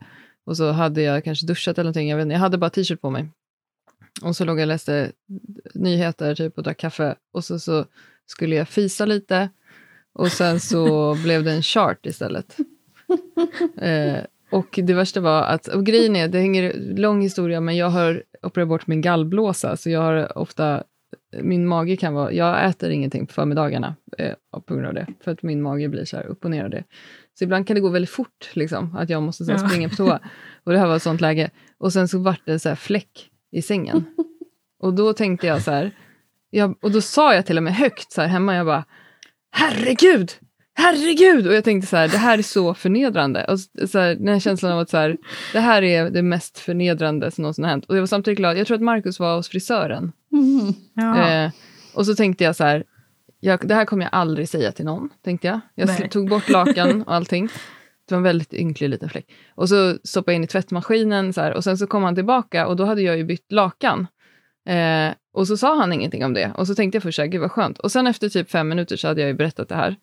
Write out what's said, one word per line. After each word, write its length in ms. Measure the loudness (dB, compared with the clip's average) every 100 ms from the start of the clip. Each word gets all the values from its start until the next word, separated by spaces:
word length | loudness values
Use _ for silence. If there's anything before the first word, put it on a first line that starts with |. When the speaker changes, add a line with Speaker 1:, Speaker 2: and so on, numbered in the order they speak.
| -12 -20 -20 _ -8
Speaker 1:
Och 120 | -2
så 140 | 0
hade 300 | 2 0 0
jag 220 | 0 0
kanske 220 | -2 -4 -4
duschat 320 | -4 -4 -2
eller 60 |
någonting, 260 | -2 -2 -2
jag 80 | -2
vet 60 |
inte, 100 | 0
jag 60 | 0
hade 180 | 0 0
bara 120 | -2
t-shirt 320 | -2 -4 -4
på 80 | -6
mig. 200 | -6 -8 -14 _ _ _ _ _ _ _ -10
Och 120 | -6 -4
så 100 | -2
låg 120 | 0
jag 40 |
och 40 | -2
läste 440 | -2 -2 -2 -4 -8 -16 -16 -16 -20 -14
nyheter 640 | -4 -2 0 -2 -2 -4 -4
typ 220 | -6 -6
och 60 |
drack 140 | -8 -6
kaffe. 380 | -8 -4 -4 -4 _
Och 100 | -10 -8
så, 140 | -8
så 260 | -4 -4 -4 _ -20 _ -18
skulle 300 | -6 -2 -2
jag 120 | -2
fisa 380 | 0 0 0 0
lite. 440 | -2 0 -2 -2 -8 _ -20 _ _ _
Och 180 | -2 -2
sen 280 | 0 0 0
så 560 | 0 2 2 2 2 0
<laughs> 80 |
blev 200 | 0 0
det 80 | 0
en 100 | -2
chart 420 | 0 0 0 -2 -8
istället. 520 | -8 -6 -8 -8 -8 -8 _ _ _ -4 -4 -2 -4 -2 -2 -6 -2
Eh, 400 | -2 0 0 -2 -8 _ _
och 280 | -4 -2 -2
det 100 | 2
värsta 260 | 2 0 0
var 200 | 2 2
att... 240 | 2 -2 -2
Och 180 | -2 4
grejen 300 | 4 4 2
är, 120 | 0
det 120 | 2
hänger, 340 | 2 2 0 -4 -6 0
lång 240 | 2 2
historia, 400 | 0 0 -2 -2
men 140 | 0 0
jag 120 | 0
har 340 | 2 0 0 -6 -12
opererat 260 | -6 -2 0
bort 180 | -2 -2
min 140 | 0
gallblåsa. 760 | 2 2 2 0 0 -2 -4 -4
Så 120 | -2
jag 120 | 0
har 360 | 2 0 -2 -6
ofta... 460 | -6 -2 -2 -2 -6 _ _ -20 _ -6
Min 260 | -2 0 2
mage 300 | 0 0 -2
kan 160 | -2
vara... 180 | -2 -2
Jag 320 | 0 2 2 0
äter 240 | 0 -2
ingenting 380 | -2 -2 -4 -6
på 60 |
förmiddagarna, 640 | -4 -2 0 -2 -2 -6 -10 _ -8
eh, 160 | -8 -8 _ -16 -8
på 80 | -6
grund 120 | -6
av 60 |
det. 140 | -8 -10 -10
För 80 | -10
att 120 | -8
min 180 | -4 -4
mage 280 | -4 -4 -4
blir 160 | -6 -8
så 120 | -10
här 80 | -10
upp 200 | -8 -6
och 60 |
ner 120 | -4
av 60 | -6
det. 140 | -8 -12 -20 -20 -20 _ -6
Så 40 |
ibland 240 | -2 0 0
kan 80 | 0
det 60 |
gå 80 | 2
väldigt 200 | 0 -2
fort, 400 | -4 -8 _ -10
liksom, 420 | -6 -4 -4 -6 -4
att 140 | -4
jag 140 | -2
måste 220 | -4 -4 -2
så 60 |
här 80 | 0
Speaker 2:
Ja. 60 | 0
Speaker 1:
springa 200 | 0 -2
på 60 | 0
toa. 240 | 2 0 -4 -20 -20 -8
Och 80 | 0
det 80 | 2
här 80 | 4
var 80 | 2
ett 80 |
sånt 180 | 0 0
läge. 280 | 2 0 -2 -6 _ _
Och 160 | 0
sen 140 | 2 2
så 120 | 2
vart 220 | 0 -2 -2
det 140 | -2
så 100 | -2
här 60 | -4
fläck 540 | -2 -4 -4 -18 -20 _ _
i 100 | -6
sängen. 440 | -2 -2 0 0 0 -4 -8 -10 -20 _ _ _
Och 140 | -2
då 200 | 2 2
tänkte 340 | 2 0 0 0
jag 140 | 0
så 100 | 0
här, 200 | -2 -2 -8 -20 _ _ _ _
jag, 260 | 0 0 0
och 100 | 0
då 100 | 0
sa 320 | 2 4 6 6
jag 100 | 4
till 120 | 0
och 60 |
med 120 | 0 2
högt 360 | 0 0 -8
så 100 | -4
här 60 | 0
hemma, 280 | 0 0 0
jag 100 | 0
bara, 180 | -2 -4 -16 _ _ -20 _ _
"Herregud! 800 | -2 0 0 -2 6 6 6 2 -8 _ _ _
Herregud!" 720 | 2 4 4 2 8 8 8 6
Och 60 |
jag 100 | 4
tänkte 240 | 4 0 2
så 100 | 2
här, 100 | 2
"Det 100 | 4
här 200 | 4 2
är 40 |
så 300 | 2 0 0
förnedrande." 680 | 0 2 2 2 2 0 0 -2
Och 80 |
s-, 380 | -4 -4 -6 -2
så 80 | 2
här, 160 | 2 2
den 120 | 2
här 120 | 2
känslan 320 | 2 0 0
av 80 | 0
att 100 | 0
så 80 | 0
här, 200 | 0 -2 -8 -14 -4
det 60 | 0
här 220 | 4 4
är 280 | 6 4 2
det 120 | 2
mest 360 | 2 0 -4 -10
förnedrande 760 | -6 0 0 0 0 -2 -4
som 100 | -4
någonsin 220 | -4 -2
har 80 | -2
hänt. 140 | -2 0
Och 100 | 0
jag 60 |
var 60 | 2
samtidigt 300 | 0 0 0
glad, 180 | 0 0
jag 100 | 0
tror 80 | 0
att 60 |
Marcus 360 | 2 0 -2 -2
var 160 | -2 -2
hos 140 | -4
frisören. 640 | -6 -2 -2 -2 -4 -8 -10 _
Speaker 3:
Mm. 420 | 2 4 4 0 -4 -6
Speaker 2:
Ja. 360 | -4 0 2 4 2 0
Speaker 1:
Eh, 60 | -6 -18 -20 -8
och 120 | -2 0
så 100 | 2
tänkte 280 | 2 2
jag 120 | 0 2
så 80 |
här, 200 | 2 0 -4 _ _ _ _ _
"Jag, 280 | 0 0 2
det 80 | 2
här 100 | 2
kommer 180 | -2
jag 60 | 0
aldrig 360 | 0 0 -2 -4
säga 220 | -2 -2
till 140 | -4 -6
någon", 240 | -6 -8 -10 -6
tänkte 220 | -4 -4
jag. 120 | -4 -8 -2
Jag 140 | 0
sl-, 100 | 0
Speaker 2:
Nej. 100 | -2
Speaker 1:
tog 200 | -2 0
bort 200 | 0 2
lakan 520 | 4 4 4 2 2
och 120 | 0 -2
allting. 320 | 0 -2 -4 -8 -20 -20 _ _ -4
Det 80 | 0
var 20 |
en 60 |
väldigt 300 | 2 2 -2
ynklig 360 | -4 -4 -4 -4
liten 200 | -4 -6
fläck. 160 | -10 -12 _ _ -4
Och 140 | 2
så 280 | 4 4 0
stoppade 280 | -4 -2 0
jag 20 | 0
in 80 |
i 40 | -2
tvättmaskinen 840 | -4 -4 -4 0 2 2 0 0
så 80 | -2
här, 120 | -2
och 100 | -2
sen 140 | -2 -2
så 100 | 0
kom 160 | 0
han 120 | 0 0
tillbaka 520 | 2 0 0 -2 0
och 80 | 0
då 100 | 0
hade 160 | 0
jag 160 | 0 0
ju 60 |
bytt 280 | -2 -6 -2
lakan. 560 | 0 0 0 -2 -2 -4 _ _ _ _ _ -4
Eh, 440 | 0 2 0 -2 -4 _
och 140 | -2 0
så 100 | 2
sa 200 | 2 4
han 140 | 2
ingenting 320 | 0 -2 -2 -2
om 80 |
det. 180 | 0 -2 -2
Och 120 | -2
så 80 | 0
tänkte 200 | 0 0
jag 80 |
först 120 | -4 -4
så 60 |
här, 80 | -4
"Gud 120 | -2
vad 100 | -4
skönt." 280 | -2 -4 -4
Och 120 | -2
sen 160 | 0 0
efter 220 | 0 -2
typ 220 | -2 -2
fem 160 | -2 -2
minuter 260 | -2 -4 -4
så 120 | -2
hade 140 | -2
jag 60 | -2
ju 60 |
berättat 360 | 0 -2 -4 -6
det 60 | -2
här. 200 | -2 -4